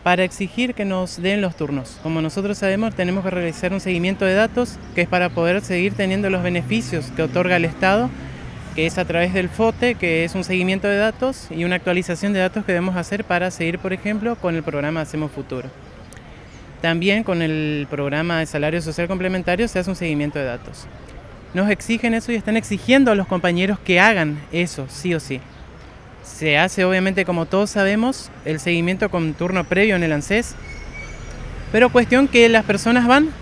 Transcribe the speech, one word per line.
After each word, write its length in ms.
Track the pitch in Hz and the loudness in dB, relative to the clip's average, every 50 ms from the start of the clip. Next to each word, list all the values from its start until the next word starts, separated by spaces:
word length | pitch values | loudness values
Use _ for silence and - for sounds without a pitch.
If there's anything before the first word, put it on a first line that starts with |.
| - | 2
para 200 | 180 180 175 185 | 2 2 2 2
exigir 500 | 180 - - 202 175 - - 247 247 240 | -2 -2 -6 -8 -6 -2 -2 -2 -2 -2
que 120 | - 208 | -4 -4
nos 360 | 196 190 185 185 180 - - | -2 -2 -2 -4 -4 -6 -4
den 200 | 175 185 196 208 | -2 0 0 2
los 160 | 202 185 165 - | 0 -2 -2 -4
turnos. 420 | 156 143 143 139 127 - - - | -4 -4 -2 -4 -6 -8 -14 -10
Como 200 | - 160 160 165 | -6 -4 -2 -2
nosotros 360 | 160 156 - 202 196 202 208 - | -2 -2 -2 -4 -4 -4 -4 -2
sabemos, 380 | - 196 190 202 220 226 214 | 0 0 0 0 0 -2 -2
tenemos 300 | - 185 175 185 196 185 | -2 -2 0 0 -2 -2
que 40 | 190 | -2
realizar 440 | 185 180 175 170 160 - - 180 190 | -2 -2 -2 -4 -4 -4 -4 -2 -2
un 80 | 196 | -2
seguimiento 420 | - 185 185 170 170 185 190 190 202 | -2 -2 0 0 0 0 0 0 2
de 120 | 190 185 | 2 4
datos, 440 | 196 220 226 220 247 247 - - - - - - | 4 2 2 2 -2 -2 -2 -4 -12 -14 -8 -2
que 60 | - | -2
es 80 | 175 170 | 0 2
para 180 | 185 180 180 175 | 2 2 2 2
poder 320 | - 175 165 170 180 202 | 0 0 2 2 2 0
seguir 360 | 208 - 190 175 180 202 202 | 0 -2 -2 0 0 0 0
teniendo 340 | - 202 190 190 196 202 196 | 0 -2 0 0 0 0 0
los 120 | 185 180 | 0 0
beneficios 720 | 175 180 175 175 165 - 208 220 - - - 165 - - - | 0 0 -2 -2 -2 0 -2 -2 -2 -2 -4 -4 -4 -6 -4
que 100 | - 165 | -2 -2
otorga 340 | 151 127 175 180 180 180 175 | 0 0 0 2 4 2 2
el 80 | 170 | 2
Estado, 440 | 165 151 - - 185 196 214 240 254 - - - - - - - - - - - - - | 0 -2 2 2 4 4 4 2 0 -4 -8 -12 -12 -12 -12 -12 -14 -12 -12 -12 -10 -2
que 120 | - 156 | 0 0
es 120 | 165 165 - | 0 0 -2
a 60 | 180 | -2
través 300 | 165 175 165 175 180 180 | 0 2 2 2 2 2
del 160 | 190 180 175 | 0 0 0
fote, 460 | - - 220 226 226 - 240 247 233 | 0 2 2 2 2 2 0 0 0
que 280 | - - 175 165 160 165 | 0 0 0 2 2 0
es 100 | 170 - | 0 -2
un 120 | 190 175 | -4 -2
seguimiento 420 | 156 185 185 180 185 190 196 185 202 | 0 0 0 2 2 0 0 0 0
de 80 | 202 | 2
datos 520 | 202 208 220 214 - - 262 262 - - - | 2 2 0 0 0 -2 -2 -2 -4 -10 -10
y 160 | 165 160 170 | -4 -2 0
una 100 | 175 180 | 0 0
actualización 560 | 185 - 185 180 175 180 - 175 165 - 202 | 0 0 0 0 0 0 -2 -4 -2 -2 0
de 80 | 208 190 | 2 2
datos 240 | 185 185 185 220 202 | 2 0 0 -2 -2
que 80 | - | 0
debemos 240 | 185 175 175 190 185 | 0 0 0 0 -2
hacer 300 | 180 170 - 202 202 208 | -2 -4 -4 -4 -6 -2
para 260 | - 185 175 175 185 | 0 0 0 0 -2
seguir, 280 | 175 - 170 165 170 175 | -2 -2 -2 -2 -2 -2
por 120 | - 190 | -4 -4
ejemplo, 460 | 185 185 - 208 214 214 208 233 233 226 | -6 -4 -4 -4 -4 -2 -2 -2 -4 -2
con 180 | - 180 165 | -2 -2 -2
el 80 | 165 156 | -2 -4
programa 380 | 165 151 143 143 147 160 165 | -4 -4 -2 -2 -2 -2 -2
Hacemos 280 | 156 143 - 151 156 147 | -4 -4 -4 -4 -4 -4
Futuro. 380 | - 139 131 - 135 127 120 135 - - - - - - - - - - - - - - - - - - - - - - | -6 -8 -10 -8 -8 -8 -8 -10 -14 -16 -20 -20 -20 -20 -20 -18 -18 -18 -18 -18 -20 -20 -20 -20 -20 -20 -20 -18 -14 -4
También 460 | - 165 165 165 170 196 196 214 226 | -2 0 0 2 2 2 2 2 2
con 160 | - 185 170 | 0 0 0
el 440 | 165 160 156 156 156 151 151 147 143 135 | 0 0 0 0 -2 -2 -2 -4 -4 -6
programa 500 | 147 143 143 143 139 151 160 175 170 165 | -4 -4 -2 -2 -2 -2 -2 0 0 -2
de 60 | 160 | -2
salario 360 | 147 - 151 143 151 156 175 | -2 -2 -2 0 0 0 -2
social 280 | 160 160 151 - 170 170 | -4 -4 -4 -4 -2 -2
complementario 580 | 190 185 185 185 185 185 175 - 175 180 233 226 | -2 -2 -2 -2 -2 -2 0 0 0 0 0 0
se 120 | - 185 | 0 -2
hace 100 | 180 185 | -2 -2
un 80 | 190 175 | -4 -4
seguimiento 420 | 180 165 151 147 147 147 147 151 | -2 -2 0 0 0 -2 -2 -4
de 60 | 139 | -4
datos. 420 | 131 120 123 - - - - - - - - - - - - - - - - - - - | -4 -4 -6 -10 -14 -16 -16 -16 -16 -16 -18 -18 -18 -18 -18 -18 -18 -18 -18 -18 -6 -2
Nos 160 | 180 190 208 | 0 2 2
exigen 440 | 208 - - - 226 226 - 240 226 | 2 0 0 -2 0 2 2 2 2
eso 180 | 226 220 - | 2 0 0
y 40 | 233 | -2
están 200 | 220 - - 208 | -2 0 2 0
exigiendo 560 | 226 220 - 208 185 - 208 247 277 277 247 | 0 0 0 -4 -4 4 6 6 8 8 8
a 40 | 220 | 6
los 120 | 202 190 - | 4 4 2
compañeros 500 | 190 180 - 180 175 175 185 190 208 185 | 0 0 2 2 2 2 2 2 0 -2
que 220 | - - 185 175 | 0 2 6 6
hagan 400 | 190 220 226 190 165 151 147 151 147 - - | 6 6 6 4 2 0 -2 -4 -8 -6 -2
eso, 320 | 170 175 170 - - 135 131 | -2 -2 -2 -2 -8 -10 -10
sí 260 | - - - 185 170 | -10 -6 -2 -2 -2
o 60 | 160 | -2
sí. 220 | - - 135 131 135 - - - - - - - - - - - - - - - - | -2 -4 -8 -8 -8 -14 -20 -20 -20 -20 -20 -20 -20 -20 -20 -20 -20 -20 -20 -18 -18
Se 340 | - - - 160 160 147 147 | -18 -10 -2 2 4 6 6
hace, 280 | 170 185 - - 185 | 4 4 2 2 2
obviamente, 400 | 185 185 185 185 190 190 185 190 | 4 4 4 2 2 2 0 0
como 200 | 185 175 170 165 | 0 0 0 0
todos 240 | - - 190 208 208 | 0 2 2 2 2
sabemos, 600 | - 220 196 190 202 214 226 254 269 - - - - - - | 2 2 2 2 4 2 2 0 0 -2 -8 -16 -16 -10 -6
el 160 | - 151 156 | -4 -4 -2
seguimiento 480 | - 175 170 170 170 175 190 185 214 202 | 0 0 2 2 2 0 0 0 0 0
con 240 | - 175 165 156 151 | 0 0 0 0 -2
turno 320 | - 170 180 185 190 175 | -2 -2 -2 0 -2 0
previo 320 | - - 185 202 220 202 180 | 0 2 4 4 4 4 2
en 60 | 175 | 2
el 100 | 160 156 | 2 0
ansés, 420 | 147 143 - 196 220 240 - - - - - - - - - - - - - - - - - - - - - - - - - - | 0 0 0 0 0 0 -2 -8 -14 -14 -14 -14 -12 -12 -12 -12 -12 -12 -12 -12 -12 -12 -12 -12 -12 -10 -10 -10 -10 -10 -2 4
pero 160 | 214 240 247 | 4 4 6
cuestión 400 | - 247 240 - 240 254 277 269 | 6 4 4 4 4 4 4 4
que 180 | - 240 233 233 | 6 6 6 8
las 160 | 226 220 208 | 6 4 4
personas 420 | - 208 202 - 226 233 247 240 | 2 0 0 2 2 4 4 6
van 260 | 240 247 277 302 320 285 - | 6 6 6 6 4 0 -6